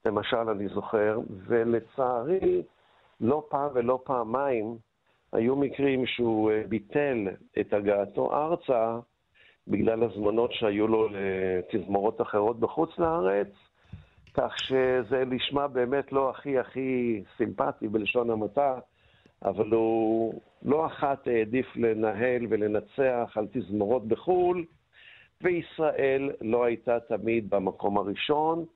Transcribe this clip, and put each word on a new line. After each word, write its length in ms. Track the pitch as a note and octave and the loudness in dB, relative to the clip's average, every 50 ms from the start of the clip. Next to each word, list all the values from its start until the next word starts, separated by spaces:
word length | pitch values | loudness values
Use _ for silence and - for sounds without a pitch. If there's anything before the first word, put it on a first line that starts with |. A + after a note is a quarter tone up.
| _ | _
למשל, 440 | A2 G2+ G#2 G2+ - B2+ A#2 A#2 A2+ | 0 0 0 0 0 -2 0 0 -2
אני 180 | G#2+ G2 G2+ | -2 -2 -4
זוכר, 520 | F#2+ F#2+ G2+ G2 - - G#2+ G#2 G#2+ G#2+ A#2 - - G#2 F#2+ F#2 | -4 -4 -6 -6 0 2 2 4 4 2 0 -4 -8 -12 -14 -4
ולצערי, 1160 | - A#2+ A#2 A2+ A#2 A#2 A2+ A2 - - - C3 B2 B2 A#2 A#2 D3 F#3 F#3+ F#3 F3+ F3+ F3+ E3 - _ _ _ _ _ _ _ _ _ _ | 0 2 2 2 2 0 0 -2 -6 -4 -2 -2 0 0 -2 0 0 -2 0 2 2 2 0 -2 -6 _ _ _ _ _ _ _ _ _ _
לא 240 | - A2+ C#3 D#3 D3+ - | 0 2 2 0 0 -2
פעם 200 | - C#3 C#3 D3 C3 | -2 -2 -2 0 0
ולא 260 | B2 A#2 A#2+ C3 B2+ - | 0 2 2 0 0 0
פעמיים 760 | - C3 B2 A2+ A2 A#2 C3 C#3+ C#3+ B2+ A2+ G#2 A2+ A#2 A2+ _ _ _ _ _ _ _ _ _ _ - | -2 -2 -2 -2 -2 -2 -2 0 0 0 0 -2 -4 -8 -10 _ _ _ _ _ _ _ _ _ _ -2
היו 220 | G#2+ A2+ B2 C3+ | 0 2 2 2
מקרים 500 | C#3 C#3+ C3+ C#3 - C#3 C#3 C3+ B2+ B2+ | 2 0 -2 0 0 0 2 2 2 0
שהוא, 460 | - - - A#2+ A#2 A2 A2 G#2+ G#2+ | -2 -2 0 0 2 2 2 2 2
אה, 100 | G#2+ G#2+ A2 - | 2 0 0 -2
ביטל 580 | A2+ G#2+ G2+ - - D3 D3 C#3+ B2+ A#2 G2+ F#2+ F#2 - - _ _ A2 | -4 -4 -4 -2 -2 0 0 2 0 0 -2 -4 -6 -8 -18 _ _ -4
את 140 | G2+ - - | -2 0 0
הגעתו 600 | G#2 G#2 G2+ G2+ G2+ G2+ G2 - C#3 C3 - - | 0 2 2 2 2 0 -2 -2 -2 0 0 0
ארצה 680 | D3 D3+ D#3+ F3 E3+ - - C3 A#2 A2+ A2+ A#2 A#2 A#2+ _ _ _ _ _ _ _ - - _ _ _ | 0 0 0 -2 -4 0 0 0 2 2 0 -2 -6 -10 _ _ _ _ _ _ _ -20 -20 _ _ _
בגלל 360 | - G#2 G2+ G#2 A2+ A2+ A2+ A#2 | -4 -2 2 2 2 2 2 0
הזמנות 500 | A2+ G2+ G#2 G#2+ G#2 G#2+ A2+ A#2+ A#2+ - | -2 -2 -2 -2 0 2 2 0 0 0
שהיו 340 | - A#2+ G#2 G2+ G#2 G#2+ | 0 0 0 2 2 2
לו 200 | G#2+ A2 A2 A2 G#2+ | 4 4 2 2 0
לתזמורות 1080 | G#2 G2 G2 G2 F#2+ F#2+ F#2+ F#2+ F#2 F2+ F2+ - - G#2 E2+ G2 G2+ G2+ G2 A2+ A2 - | 0 -4 -4 -2 -2 0 0 0 0 -2 -2 -2 -4 -4 -2 0 0 2 2 0 0 0
אחרות 380 | A#2+ - - G#2 G#2 A2 A#2+ A2+ | -4 0 2 2 2 2 2 0
בחוץ 300 | A2+ - - D#3 E3 E3 - | -2 -2 0 -2 -2 -2 0
לארץ, 540 | - E3+ E3 D#3+ E3+ F#3 F#3+ G3 G3+ G3+ G3+ G3+ _ _ _ _ _ _ _ - - - _ _ _ - - _ | -2 0 0 0 0 0 2 2 0 -2 -4 -8 _ _ _ _ _ _ _ -20 -20 -20 _ _ _ -20 -6 _
כך 220 | - B2 A#2 - - | -2 -2 -2 -4 -8
שזה 640 | - - C3 C3 C3 B2+ B2+ B2+ A#2 G2+ C3+ B2+ C3 | -4 0 2 2 2 4 2 0 0 0 0 0 0
נשמע 420 | B2+ B2+ A#2+ - - C#3 C#3+ C#3+ | 0 -2 -4 -2 -2 -2 -2 -2
באמת 440 | C#3+ B2 B2+ B2 A#2+ C3+ C#3+ C3+ - | -2 0 0 0 0 0 -2 -2 0
לא 180 | C3+ C#3 C#3 C3 | 0 0 0 0
הכי, 300 | - - - C#3+ C3+ B2+ | -2 -6 -6 -2 -2 -2
הכי 640 | A#2 - - C3 C3 C3 C3 B2 B2 A#2+ A2+ G2+ F#2+ - - | -2 -2 -6 -6 -2 -2 0 0 0 0 -2 -2 -6 -12 -4
סימפטי 500 | - A#2 G#2 F#2+ - C3+ C#3+ C#3 - A2+ | -2 -2 -2 0 -2 -2 -2 -2 -4 -6
בלשון 420 | A2 G#2 A2 G2+ G2 - B2 A#2 A#2 | -2 -2 -2 -2 0 0 0 0 0
המעטה, 500 | A2+ G#2+ G#2+ G#2 - C#3 C#3+ C#3 C3 A#2+ - _ _ _ _ _ _ _ _ _ _ _ - | 0 -2 -2 -2 0 0 0 0 0 -4 -10 _ _ _ _ _ _ _ _ _ _ _ -4
אבל 260 | G2 F#2 F#2 A2 G#2+ | -4 0 0 0 2
הוא 720 | A2+ A2+ A2+ A2+ A2+ A2+ A2+ A2 A2+ A2+ A2+ A2 - - _ _ _ _ - | 2 2 4 2 2 2 2 2 2 0 0 -2 -4 -8 _ _ _ _ -2
לא 220 | A#2+ C#3 D#3 D#3+ | 0 0 2 0
אחת 420 | D3 - - - C#3 C#3 C3+ - | -2 -4 -2 -2 -2 -2 -2 -2
העדיף 480 | C3 A#2+ A2+ A2 G#2+ A#2+ C3 B2 - - | 0 0 0 0 2 0 -2 -2 -2 -4
לנהל 680 | A#2+ A#2 A2+ A2 A2 A2 A2 G2+ G2+ A#2+ B2+ B2 B2 A#2+ G#2 | 0 0 0 2 2 0 0 0 0 0 0 0 0 0 -2
ולנצח 840 | A2 G#2 G#2 G#2+ G#2+ G#2 G#2 - - - C3+ C3 B2 A#2+ A#2 G#2+ - | 0 0 0 0 0 -2 -4 -4 -2 0 2 2 2 0 -2 -2 -4
על 120 | A2 G#2+ G2+ | -6 -6 -4
תזמורות 560 | - B2+ F#2+ F2 G2+ G#2+ G2+ G2+ B2 C3 G#2+ | -6 -6 -6 -4 -2 0 2 2 2 0 2
בחו"ל, 580 | A2 A2+ - - E3 F#3 F3+ F3+ F3 F3+ F3+ E3+ - _ _ _ _ _ - - - - - - _ _ _ | -2 -4 -2 2 2 2 4 4 2 0 0 -4 -8 _ _ _ _ _ -20 -20 -20 -20 -20 -20 _ _ _
וישראל 880 | D3+ F3+ F3+ E3+ C#3+ - - - D#3+ D3+ - - C#3 C3+ C3+ C3+ C#3 C#3 - - | 0 0 0 0 -4 -6 -4 0 0 0 2 2 2 2 2 2 0 -4 -6 -6
לא 220 | A2 A2 A#2 A#2+ B2 | -2 0 2 2 2
הייתה 360 | A#2+ A#2 - - B2+ A#2 A#2 | 2 0 -2 0 0 0 0
תמיד 500 | - - A#2 G2+ G2+ A2+ A2+ A2+ G#2+ F#2+ | 0 -4 -6 -2 0 0 0 0 0 0
במקום 480 | G2+ G2+ F#2+ F#2+ - - - G2+ G2+ | 0 0 0 0 -4 -2 -2 0 0
הראשון 680 | G2+ F#2 G2+ G2 - - - D3 D3 D#3 D#3+ E3 E3+ E3 E3 _ | 0 0 0 -4 -4 -2 0 0 2 2 0 -2 -2 -6 -10 _